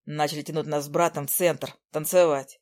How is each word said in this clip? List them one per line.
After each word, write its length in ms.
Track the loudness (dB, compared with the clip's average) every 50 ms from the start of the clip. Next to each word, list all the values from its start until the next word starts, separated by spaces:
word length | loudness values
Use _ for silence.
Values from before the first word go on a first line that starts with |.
| _
начали 340 | -10 -4 -2 -2 -2 -2 -6
тянуть 260 | -8 -6 -4 -4 -4
нас 200 | -2 -2 -4 -4
с 20 | -2
братом 380 | 0 0 2 2 0 -2 -4
в 40 | -4
центр, 460 | -2 0 2 2 0 0 -4 -10 -12 -16 _ _ -6
танцевать. 680 | -6 -4 2 4 6 6 6 4 2 -2 -6 -14 -20